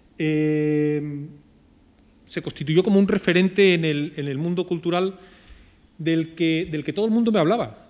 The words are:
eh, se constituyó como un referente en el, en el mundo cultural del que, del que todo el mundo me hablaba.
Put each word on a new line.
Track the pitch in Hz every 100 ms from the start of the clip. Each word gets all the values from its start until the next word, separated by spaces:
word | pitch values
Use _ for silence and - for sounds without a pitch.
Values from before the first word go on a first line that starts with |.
| _ -
eh, | 156 151 151 151 151 151 151 147 147 143 147 147 _ _ _ _ _ _ _ _ -
se | -
constituyó | - - 147 160
como | 185 196
un | 196
referente | 202 - 175 185 190 196
en | 175
el, | 160 147 147 147
en | 143
el | 135
mundo | 170 175 175
cultural | 170 170 175 190 190 - - - - - _ _ -
del | 160 165 160
que, | - 165 160 180
del | 156
que | 143
todo | 196 220
el |
mundo | 226 233
me | 208
hablaba. | 160 233 123 - -